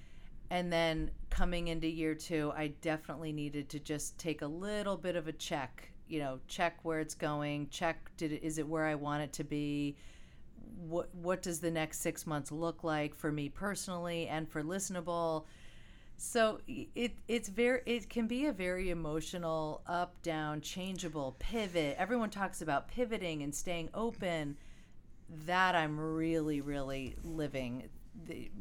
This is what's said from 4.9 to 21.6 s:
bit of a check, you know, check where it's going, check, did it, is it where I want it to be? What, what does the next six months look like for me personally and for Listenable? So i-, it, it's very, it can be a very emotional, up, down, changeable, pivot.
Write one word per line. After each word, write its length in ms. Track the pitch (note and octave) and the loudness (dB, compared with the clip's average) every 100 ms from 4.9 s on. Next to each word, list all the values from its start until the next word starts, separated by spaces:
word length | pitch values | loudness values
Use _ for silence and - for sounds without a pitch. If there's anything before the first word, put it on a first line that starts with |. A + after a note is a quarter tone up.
| F#3 | 0
bit 180 | F#3 F3 | 0 0
of 100 | D#3 | -2
a 60 | |
check, 560 | D3 - D#3 C3 - - - - | -4 -2 -2 -2 -6 -14 -14 -6
you 100 | D#3 | -2
know, 220 | C#3 C3 - | -2 -2 -6
check 300 | - E3+ E3+ | 2 2 2
where 180 | E3 D#3 | 0 0
it's 140 | D3+ | 0
going, 540 | - D#3 D3 D3 D3 C#3+ | -2 0 2 0 0 -2
check, 400 | - E3+ D#3 - - | 0 0 0 -6 -4
did 140 | D#3+ | -2
it, 100 | D3+ | 0
is 160 | D#3+ D#3 | 0 0
it 100 | D3 | 0
where 160 | D#3+ | 2
I 100 | D#3 | 2
want 280 | D3+ C#3+ D3 | 2 0 0
it 100 | D3+ | -2
to 100 | - | -4
be? 520 | D3 D3 D3 D3 C#3+ C#3+ - - - - - - - - | -2 0 2 2 0 -2 -10 -14 -16 -14 -16 -14 -12 -10
What, 320 | E3 E3+ - | -2 0 0
what 260 | F3+ E3+ F3+ | -2 0 2
does 180 | F3+ E3+ | 2 0
the 100 | E3+ | 2
next 300 | E3 D#3 - | 2 2 0
six 260 | E3+ D#3+ - | 0 0 -2
months 260 | D3+ C3+ | -2 -2
look 320 | D3+ E3 E3 | -2 -2 0
like 300 | E3+ D3+ D3 | 0 2 2
for 180 | - D#3 | 0 0
me 160 | D3+ C#3+ | 0 -2
personally 800 | - G3 F#3+ - F3 E3+ E3+ E3 | -2 -2 -2 -2 -4 -2 -2 0
and 180 | D#3 D#3 | -2 -2
for 160 | D#3 | -2
Listenable? 800 | D3+ F#3+ F#3+ F3+ E3 E3+ E3 D#3 - - - - - - - - | 0 0 -2 -2 0 2 2 2 -2 -12 -14 -14 -16 -16 -16 -10
So 400 | - A#3+ A3 - - | 0 6 6 4 -4
i-, 180 | - - | -6 -6
it, 180 | - A#3+ - - | -2 -2 -2 0
it's 200 | A3+ G3+ | 0 0
very, 320 | G3 A#3+ B3+ - | 4 4 4 2
it 240 | A#3 G3 | -2 0
can 160 | A#3+ A3+ | 0 2
be 180 | B3 | 4
a 80 | D4 | 2
very 380 | F#3+ F3+ F3+ F#3 | 2 0 2 2
emotional, 920 | E3+ D3+ D#3+ D#3 F3+ E3+ D#3+ D#3 - - | 2 0 0 -2 -2 0 0 0 -2 -2
up, 340 | F3 F3 - | 0 0 -2
down, 380 | E3+ D#3 D3+ D3+ | -2 0 0 0
changeable, 760 | - F#3+ F#3 F3+ F3 D3+ C3 - | -4 -4 -4 -2 -2 -2 -2 0
pivot. 580 | - A3+ | 0 2